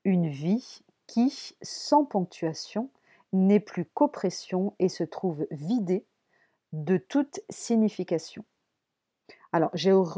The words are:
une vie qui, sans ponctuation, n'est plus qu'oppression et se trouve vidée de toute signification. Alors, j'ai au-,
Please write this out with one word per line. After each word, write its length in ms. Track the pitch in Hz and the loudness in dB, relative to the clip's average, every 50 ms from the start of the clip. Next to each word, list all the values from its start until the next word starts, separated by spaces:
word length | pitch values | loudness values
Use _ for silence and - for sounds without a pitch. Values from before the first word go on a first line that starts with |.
| _ | _
une 260 | 196 185 180 170 156 | 2 2 2 2 0
vie 520 | 143 135 147 170 208 247 - - - - _ _ _ _ _ | -4 -4 0 0 0 0 -2 -8 -18 -20 _ _ _ _ _
qui, 480 | - - 233 240 277 - - - - - _ | -4 2 2 2 2 2 -2 -12 -16 -16 _
sans 440 | - - - - - - 294 294 294 | -14 -12 -10 -10 -2 2 2 2 2
ponctuation, 840 | 285 - 202 180 - - - 170 160 156 - - - - 208 247 269 _ _ _ _ _ _ _ _ - | 2 0 -2 -2 -4 -6 -4 -4 -4 -4 -6 -12 -8 -6 -8 -8 -8 _ _ _ _ _ _ _ _ 0
n'est 260 | 190 190 190 208 202 | 2 4 6 6 4
plus 260 | 208 - - 185 160 | 2 0 -6 -8 -8
qu'oppression 880 | - _ - 294 285 - - - 180 - - - - 190 185 190 208 - - | -6 _ 2 2 2 2 -2 -4 -4 -4 -6 -8 -4 -4 -2 -2 -4 -2 -2
et 100 | 185 185 | -2 -2
se 140 | - - 175 | 0 -2 -6
trouve 420 | 156 - - - 185 156 147 156 - | -6 -6 -4 -4 -4 -2 -4 -6 -6
vidée 540 | 156 139 147 175 247 247 196 175 185 208 - _ _ _ _ _ _ _ _ _ _ _ _ _ - | -6 -8 -4 -2 -2 -2 0 0 -2 -2 -4 _ _ _ _ _ _ _ _ _ _ _ _ _ -10
de 240 | 156 151 156 190 | -8 -2 0 0
toute 440 | 180 185 _ - 277 285 - - - - - | 0 0 _ -2 -2 -2 -2 -6 -14 -14 -14
signification. 960 | - - - - 233 220 220 208 - - 175 - 180 160 - - - - - _ _ _ _ _ _ _ _ _ _ _ _ _ _ _ _ - - _ - _ | -14 -12 -4 0 2 2 2 2 0 -4 -4 -2 -2 -4 -4 -8 -14 -18 -20 _ _ _ _ _ _ _ _ _ _ _ _ _ _ _ _ -20 -20 _ -10 _
Alors, 180 | - 170 156 - - | 0 0 0 0 0
j'ai 180 | 160 151 190 | 0 2 4
au-, 260 | 190 190 185 160 - | 4 4 4 2 2